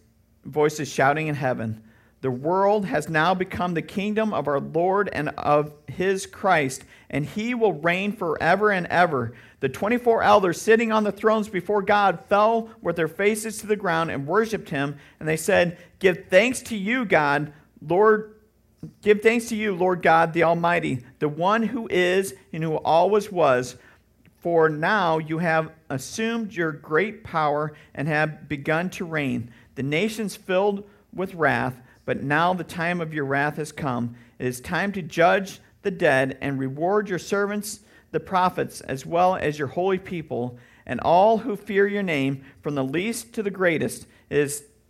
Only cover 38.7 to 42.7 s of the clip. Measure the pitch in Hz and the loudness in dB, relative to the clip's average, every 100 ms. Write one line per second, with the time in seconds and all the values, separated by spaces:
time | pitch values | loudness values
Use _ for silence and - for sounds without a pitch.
38.7 | - - 135 160 165 180 185 147 147 139 | -8 -10 -8 -2 2 2 2 -2 -2 -4
39.7 | - 185 185 185 175 151 120 123 123 - | -2 0 -2 -4 -10 -6 -6 -6 -8 -20
40.7 | _ - 123 - 170 208 226 247 202 - | _ -10 -4 2 6 6 4 0 -8 -2
41.7 | 196 202 202 190 151 135 139 - - 160 | 2 2 0 -2 0 0 -2 -8 -12 -6